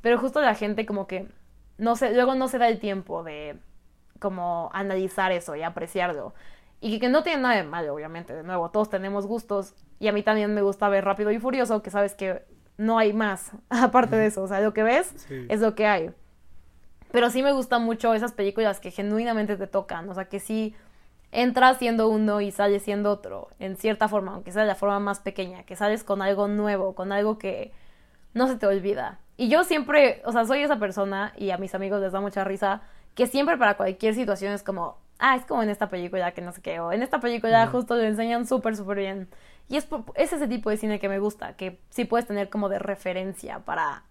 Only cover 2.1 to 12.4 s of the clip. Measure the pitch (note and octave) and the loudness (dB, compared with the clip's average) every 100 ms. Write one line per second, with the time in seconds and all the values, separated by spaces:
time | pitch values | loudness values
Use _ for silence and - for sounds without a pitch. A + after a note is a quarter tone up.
2.1 | A#3+ B3+ C4 C4 B3+ A#3 A#3 G#3 G3 F#3 | 4 4 2 0 2 2 2 -2 -6 -6
3.1 | E3+ E3 D3+ D3+ - - - - _ _ | -10 -8 -12 -12 -14 -20 -20 -20 _ _
4.1 | - G3+ F#3 F3 E3+ E3 F#3+ G3 F#3 F#3+ | -8 -6 -4 -4 -4 -4 -6 -2 -2 -2
5.1 | G3 F#3+ F3+ E3+ D3 E3 - - G3 F3+ | 0 0 0 -4 -8 -6 -6 -6 -2 -2
6.1 | D3+ G2 - - - - - G#3+ A3 B3 | -2 -8 -12 -18 -20 -20 -10 -6 0 4
7.1 | C#4+ E4 D4+ B3+ A3 D#3 E3+ D#3 D3 D#3 | 4 2 0 2 2 0 -4 -4 -6 -8
8.1 | E3 E3+ C#3+ E3 F#3 E3+ G#3+ G#3+ G3 F#3+ | -12 -12 -12 -6 -4 -2 0 0 -2 -4
9.1 | G3+ G3+ A3+ - G3+ G3 - - - G#3+ | -6 -4 -6 -4 -4 -4 -16 -20 -4 0
10.1 | G#3 G#3 G#3+ G#3 G#3 G3 G3 G#3 G3 G3 | 0 2 2 2 2 2 2 2 4 2
11.1 | G3 G#3 A3 A#3+ C4 A#3+ G#3+ G#3 G3+ G3+ | 0 0 0 0 0 0 0 0 0 0
12.1 | - F#3+ F3+ | 0 -6 -6